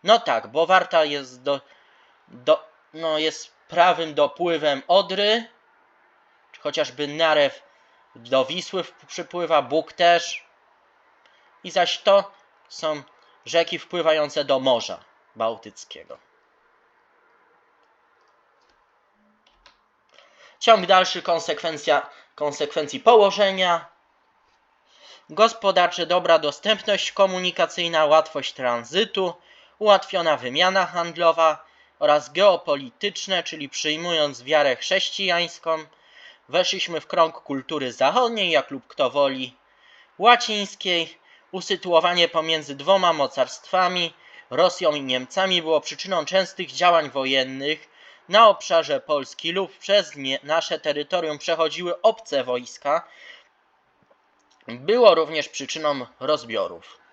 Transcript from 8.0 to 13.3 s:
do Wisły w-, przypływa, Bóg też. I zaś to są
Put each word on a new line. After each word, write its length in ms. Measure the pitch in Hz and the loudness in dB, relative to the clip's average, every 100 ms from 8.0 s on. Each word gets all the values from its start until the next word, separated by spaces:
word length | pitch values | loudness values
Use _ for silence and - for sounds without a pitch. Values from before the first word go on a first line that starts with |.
| _ 120 | _ -20
do 300 | 117 131 131 | 0 0 0
Wisły 380 | 170 - 190 | -6 -8 -8
w-, 80 | - _ _ | -8 _ _
przypływa, 540 | - 170 180 165 156 | -12 -10 -6 0 0
Bóg 320 | 127 151 156 | 2 -4 -4
też. 520 | - 175 170 - - _ _ _ _ _ _ _ _ _ _ _ _ | 2 4 4 0 -12 _ _ _ _ _ _ _ _ _ _ _ _
I 80 | 185 | -6
zaś 260 | 185 175 - | -2 0 0
to 340 | - 196 196 _ _ _ _ | 4 4 2 _ _ _ _
są 340 | - 160 147 131 _ _ | -8 -6 -6 -12 _ _